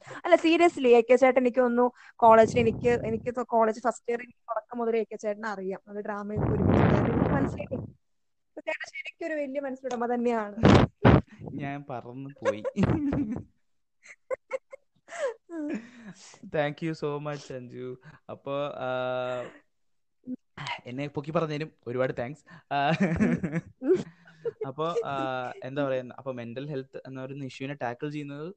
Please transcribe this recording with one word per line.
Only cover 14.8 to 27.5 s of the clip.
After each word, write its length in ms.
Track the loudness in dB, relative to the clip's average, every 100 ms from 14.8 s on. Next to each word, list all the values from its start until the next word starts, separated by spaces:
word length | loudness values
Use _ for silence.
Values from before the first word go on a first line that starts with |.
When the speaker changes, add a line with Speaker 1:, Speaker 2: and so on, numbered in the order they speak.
| _ _ -18 -6 -6 -6 -12 -8 -6 -6 -8 -20 -20 -20 -20 -20 -8
Speaker 2:
Thank 300 | -4 -2 -4
you 80 | -6
so 320 | -4 -6 -6
much, 300 | -8 -10 -10
അഞ്ജു. 440 | -14 -14 -12 -12 -12 -18 -20 -18
അപ്പോ, 380 | -14 -8 -6 -6
ആ, 220 | -6 -4 -4 -2 -4 -4 -6 -8 -14 _ _ _ _ _ _ -14 -14 _ -14 -10 -10 -10
എന്നെ 220 | -10 -8
പൊക്കി 240 | -8 -4
പറഞ്ഞതിനും 400 | -2 -2 -4 -8 _ -8
ഒരുപാട് 260 | -2 -2 -2
താങ്ക്സ്. 540 | -8 -10 _ -20 -6
ആ, 180 | -2 0 2 0 2 0 0 -2 -6 -8 -8
Speaker 1:
ഉം. 140 | 0 0 0 -14 -20 -10 -10 -8 -10
Speaker 2:
അപ്പോ, 280 | -4 -4 -4 -4
ആ, 100 | -4 -4 -4 -6 -10
എന്താ 240 | -8 -4 -2
പറയുക, 280 | -2 -6 -12
അപ്പോ 140 | -10
മെന്റൽ 380 | -8 -8 -10 -8
ഹെൽത്ത് 320 | -8 -8 -14 -14
എന്ന 160 | -12
ഒരു 100 | -12
ഇഷ്യൂവിനെ 440 | -10 -12